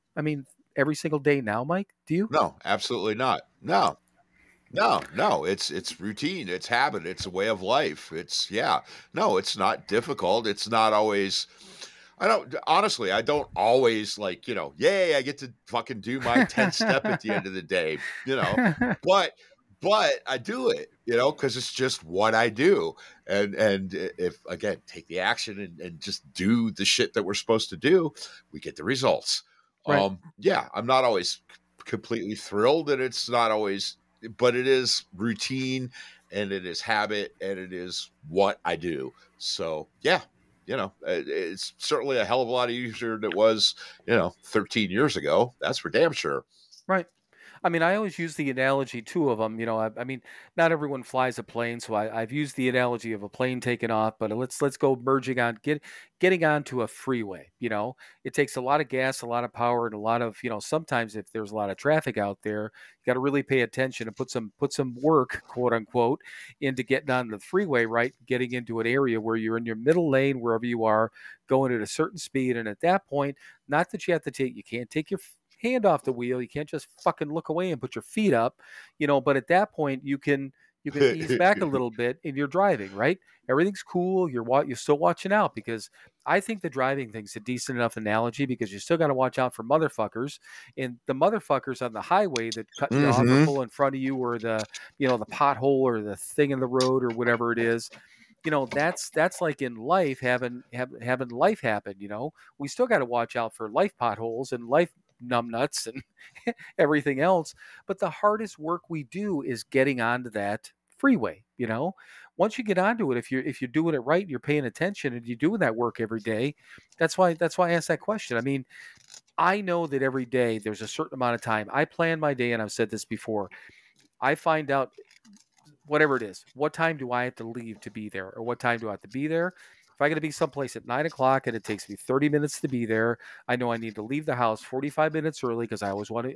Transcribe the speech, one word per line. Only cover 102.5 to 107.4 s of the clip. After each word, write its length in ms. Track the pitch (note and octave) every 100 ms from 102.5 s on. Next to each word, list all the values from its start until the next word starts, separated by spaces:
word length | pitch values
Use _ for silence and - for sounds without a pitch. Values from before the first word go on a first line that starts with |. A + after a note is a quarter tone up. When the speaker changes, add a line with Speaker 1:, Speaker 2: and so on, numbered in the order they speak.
| -
Speaker 1:
We 80 | C#3+
still 180 | - B3
gotta 180 | G3 A#2+
watch 300 | A#2+ A#2 A#2+
out 200 | A2+ -
for 140 | G#2+
life 280 | C3 G3+ -
potholes 560 | A#2+ G2+ A2+ A2+ C3
and 140 | A#2+ A#2
life 260 | D3 F3 - _ _ B2
numbnuts 600 | A#2+ A#2 A2+ C#3+ - A2+
and 160 | B2+ - _ - - B3
<laughs> 320 | - - -
everything 440 | D3 D3+ C#3+ C3+
else. 340 | E3+ F3+